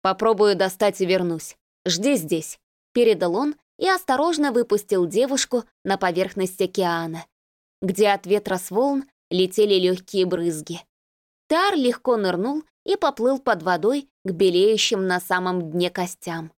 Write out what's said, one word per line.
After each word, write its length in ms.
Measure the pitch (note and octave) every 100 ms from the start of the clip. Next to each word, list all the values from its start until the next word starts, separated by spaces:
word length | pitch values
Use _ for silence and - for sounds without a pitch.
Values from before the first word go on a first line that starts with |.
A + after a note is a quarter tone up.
«Попробую 540 | F#3+ F#3 A3 G#3+ G#3
достать 460 | F#3+ F#3+ - G#3 F#3+
и 60 | F#3
вернусь. 500 | F#3 F3+ E3 - - _ _ -
Жди 300 | E3 A3 C#4
здесь», 420 | D#3 E3 D#3+ - _ _ _
передал 440 | - A#3 G3 F3+ F3+
он 180 | C#4+ D4 _ _
и 100 | F#4
осторожно 640 | F#4+ - C4 D#4 D#4+ D4
выпустил 540 | A#3 A#3 G#3 - F#3+ F3
девушку 580 | G3 C4 C4 - B3 A3+ _
на 120 | G3 G3
поверхность 640 | F#3 F3 F#3 - F#3 -
океана, 640 | F#3 F#3 F3+ E3+ E3 E3 - _ _ _ _ _
где 280 | F#3+ F#3 G#3
от 180 | G3 F3+
ветра 320 | G3+ G3+ F#3
с 120 | -
волн 340 | F#3+ C4+ C#4 C#4 _ _
летели 440 | F3+ F#3 F#3 G#3
лёгкие 520 | G3 F3+ F#3 - G3+ F3+
брызги. 560 | F3+ E3+ D#3 D3+ E3 - _ _ _ _ _ _
Тар 260 | D#4 G4
легко 420 | F#4+ B3 A#3 - A#3+
нырнул 480 | F#3+ F3 G#3+ D4 - _
и 120 | - G4+
поплыл 420 | D#4 C4+ A#3 C4+
под 240 | C4 G#3
водой 460 | D#3 F3 F#3+ C#4+ C#4 _
к 60 | -
белеющим 760 | E3+ F#3+ F3 G3+ G#3+ - G#3 F#3+
на 140 | F3+
самом 500 | - F#3 F3+ F3+ E3
дне 200 | E3+ F3
костям. 600 | F3+ F3+ - - E3 D#3+